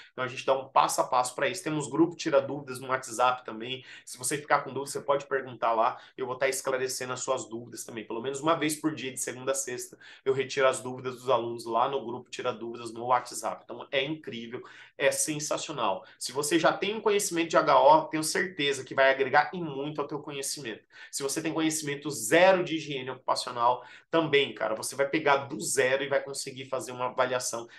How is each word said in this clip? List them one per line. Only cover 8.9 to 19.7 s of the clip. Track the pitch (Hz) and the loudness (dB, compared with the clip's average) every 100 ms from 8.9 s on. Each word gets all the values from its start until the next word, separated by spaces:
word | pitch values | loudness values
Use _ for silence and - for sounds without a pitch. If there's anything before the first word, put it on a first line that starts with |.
dia, | 123 131 | -4 -8
de | 127 | -6
segunda | - 123 131 | -8 -4 -4
a | |
sexta, | 135 - 123 - - - - | -2 -4 -8 -10 -16 -20 -4
eu | - | -2
retiro | 135 127 - 131 | 0 -2 4 4
as | 127 | 4
dúvidas | 131 127 127 | -4 -8 -8
dos | 117 123 | -6 0
alunos | 120 117 117 | 0 0 -6
lá | 117 113 131 | -2 0 2
no | 139 | 0
grupo | 117 - - | -6 -10 -10
Tira | - 123 | -6 -4
Dúvidas | 113 117 120 117 | -4 -8 -10 -12
no | 113 120 | -8 0
WhatsApp. | 123 - 117 107 92 | 0 0 -6 -6 -8
Então, | - 120 - | -12 -16 -4
é | 139 | -2
incrível, | 139 156 - 117 117 120 - - - - | -2 -6 -10 -12 -10 -12 -14 -20 -18 0
é | 135 | 0
sensacional. | 135 - 151 147 160 - 139 110 92 - - | 2 -2 -4 -4 -4 -4 -2 -2 -2 -6 -12
Se | - | -6
você | 127 147 170 | -4 0 4
já | 160 | 4
tem | - 196 220 | 2 -2 -2
um | |
conhecimento | 214 202 202 170 165 | 2 2 2 0 4
de | 170 | 4
H | 147 135 | 6 8
O, | 135 156 156 | 10 8 6
tenho | 156 | -2
certeza | 151 - 185 - 143 131 | 0 -2 -2 -2 0 0
que | 131 131 | -2 4
vai | 135 | 6
agregar | 131 131 147 - | 6 4 4 2
e | 185 | -2
muito | 160 | -6